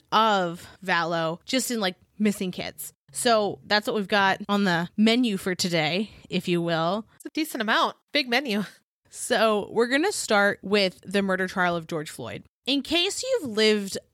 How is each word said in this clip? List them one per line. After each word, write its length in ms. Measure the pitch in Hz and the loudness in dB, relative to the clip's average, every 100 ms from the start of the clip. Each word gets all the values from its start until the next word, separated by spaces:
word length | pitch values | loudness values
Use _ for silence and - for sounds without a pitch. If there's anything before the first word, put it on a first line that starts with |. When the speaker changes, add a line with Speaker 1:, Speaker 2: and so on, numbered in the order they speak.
| - | -2
Speaker 1:
of 560 | 208 220 196 175 175 - - | 2 4 4 0 -4 -14 -12
Vallow, 560 | 185 175 170 170 160 170 - | -2 0 0 0 -2 -4 -4
just 240 | 262 - | -2 -2
in, 100 | 233 | -2
like, 160 | 185 185 _ - | -4 -4 _ -2
missing 340 | 208 196 185 | 0 0 -4
kids. 420 | 180 - - - - _ | -6 -10 -12 -16 -18 _
So 480 | - 247 220 202 - - | -2 2 4 2 -4 -2
that's 200 | 208 226 | -2 0
what 100 | 214 | -4
we've 120 | 185 | 0
got 340 | 208 196 - 208 | 2 4 2 0
on 140 | 202 | 2
the 260 | 196 170 175 - | 2 2 0 2
menu 400 | 220 233 240 190 | 4 4 2 0
for 160 | 196 | -2
today, 580 | 180 185 165 151 185 214 - - | -2 0 0 0 -2 -4 -10 -8
if 160 | 180 180 | -4 0
you 160 | 175 | 0
will. 420 | 170 160 165 208 220 - | 0 0 0 -2 -6 -16
Speaker 2:
It's 80 | - | -10
a 40 | |
decent 320 | 294 311 269 | -6 -6 -4
amount. 340 | 214 285 247 - _ | 0 0 0 -4 _
Big 160 | 285 254 | -4 0
menu. 360 | 240 294 202 185 - _ _ _ | -2 0 -2 -4 -10 _ _ _
Speaker 1:
So 580 | - - 190 220 208 - | -12 -2 2 4 2 0
we're 160 | 208 240 | 0 2
gonna 240 | 277 381 | 2 0
start 480 | - - 208 202 - | -2 0 4 4 2
with 360 | 190 208 185 - - | 0 2 2 -2 -4
the 160 | 202 | -2
murder 260 | 196 185 185 | 0 0 -2
trial 280 | 196 180 170 | 0 0 0
of 100 | 165 | -4
George 240 | 165 156 | -6 -8
Floyd. 340 | - 120 - - _ - | -10 -10 -12 -14 _ -2
In 160 | 277 | -2
case 420 | - 330 370 - | 0 0 0 -2
you've 280 | 508 494 285 | -2 -2 -2
lived 480 | 214 214 214 196 - - | 2 4 2 -2 -8 -6